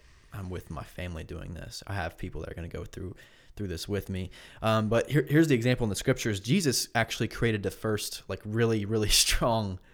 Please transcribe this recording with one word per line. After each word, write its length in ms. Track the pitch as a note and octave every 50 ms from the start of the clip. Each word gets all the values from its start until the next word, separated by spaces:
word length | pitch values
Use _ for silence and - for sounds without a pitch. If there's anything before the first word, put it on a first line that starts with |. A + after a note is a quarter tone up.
| - - - - - _ -
"I'm 160 | G#2 F#2+ F2+
with 200 | F2+ F2 - -
my 140 | E2+ - -
family 400 | - - - F2+ F2+ E2+ D#2+ D#2+
doing 300 | - - - F#2 F#2 F2+
this. 280 | F2 - - - - - -
I 60 | G2
have 240 | G2+ E2+ - - -
people 240 | - F#2 - D#2+
that 80 | D#2 -
are 20 | -
gonna 140 | - E2+ E2+
go 160 | - - E2+
through, 300 | - - - F#2 F2+ - - - - - - - - -
through 120 | - G#2+ F#2+
this 200 | F2 E2 - -
with 220 | G2+ G2 F#2 -
me." 200 | F#2+ F#2 F#2 F2 - - - - - -
Um, 280 | - A2 A2 A2 A2 G#2+
but 200 | A2 A#2 - -
here, 160 | C3+ D3 - -
here's 200 | C#3+ D3+ E3 D3+
the 80 | C#3
example 300 | A#2+ A2+ B2+ B2+ - B2
in 40 | A2
the 60 | G2
scriptures. 440 | - - - C3 - - - G#2 F#2+
Jesus 480 | F#2+ A2 C3+ G3+ F3 D3 A#2 - - - -
actually 340 | A#2 A2+ - - - A#2+ A2
created 340 | - - - A#2 A2 G#2 F#2+
the 80 | G2
first, 520 | - - - A2+ G#2+ - - - - - - -
like, 140 | G2 F#2+ -
really, 400 | G#2+ G#2+ A2+ A#2 A2+ A2+ A2 G2+
really 220 | G2 A2 A2 G#2+ G2+
<laughs> 140 | - - -
strong 540 | - - - - C3 A#2 A2+ G#2+ G2 F#2 F#2 - -